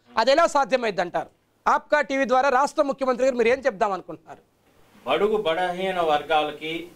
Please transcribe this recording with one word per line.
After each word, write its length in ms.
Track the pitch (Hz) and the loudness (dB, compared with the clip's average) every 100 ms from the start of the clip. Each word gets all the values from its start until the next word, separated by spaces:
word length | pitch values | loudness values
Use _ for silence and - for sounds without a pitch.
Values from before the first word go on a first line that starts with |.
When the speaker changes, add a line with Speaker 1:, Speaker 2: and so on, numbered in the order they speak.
| _ - | _ 0
Speaker 1:
అది 140 | 233 | 4
ఎలా 160 | 302 339 | 4 4
సాధ్యమైంది 540 | 285 254 254 226 185 | 2 0 0 -2 -4
అంటారు? 260 | 175 165 - _ _ _ - | -4 -6 -8 _ _ _ 0
ఆప్కా 340 | 285 - 294 | 0 0 0
టీవీ 240 | 285 269 247 | 0 -2 2
ద్వారా 240 | 254 277 | 2 2
రాష్ట్ర 320 | 254 285 - | 2 0 0
ముఖ్యమంత్రి 440 | 285 - 262 240 262 | -2 -2 -2 0 0
గారు 100 | 240 | 2
మీరు 120 | 226 | 0
ఏం 120 | 269 | 0
చెప్దాం 320 | 262 185 214 | -2 -2 -2
అనుకుంటున్నారు? 480 | 180 - 156 - - _ _ _ _ _ _ 123 | -2 -8 -18 -18 -20 _ _ _ _ _ _ -4
Speaker 2:
బడుగు 280 | 160 214 214 | 0 0 0
బలహీన 640 | 160 165 180 175 190 180 | 0 -2 -2 -2 -4 -2
వర్గాలకి 840 | 160 147 151 156 151 147 156 170 - | 0 0 2 0 0 -6 -8 -10 -12